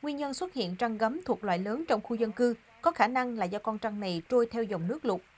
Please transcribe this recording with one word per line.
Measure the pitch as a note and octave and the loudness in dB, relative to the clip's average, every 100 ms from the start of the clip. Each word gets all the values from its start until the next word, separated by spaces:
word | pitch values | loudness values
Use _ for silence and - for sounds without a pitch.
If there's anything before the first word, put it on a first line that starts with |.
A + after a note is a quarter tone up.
nguyên | D4 C#4+ | -4 -4
nhân | C#4+ | -4
xuất | C4+ F#4 | -4 -6
hiện | C#4 F#3 F3+ | -2 -4 0
trăn | A#3 A3 | -2 2
gấm | A3 D4 | 0 0
thuộc | F#4 G3+ | -2 -2
loại | G#3 F3 | 0 0
lớn | G3 A#3 E4 | 0 -4 0
trong | A3 | 0
khu | - A#3 | 0 -2
dân | A3+ | -2
cư | G3+ B3 A3+ _ - | 2 2 2 _ 0
có | E4 | 0
khả | E4+ A3 | 4 4
năng | B3+ B3 A#3 | 4 0 -2
là | |
do | F3+ G#3 | -2 -2
con | A3 G#3+ | -4 -4
trăn | A3+ G#3 | -4 -4
này | G3 E3+ E3 | -2 -4 2
trôi | B3 A#3 | 4 4
theo | A#3 | 0
dòng | A3+ F#3+ E3+ | -2 -2 -2
nước | C#4+ | -2
lụt | C4+ F#3 - | 0 -2 -4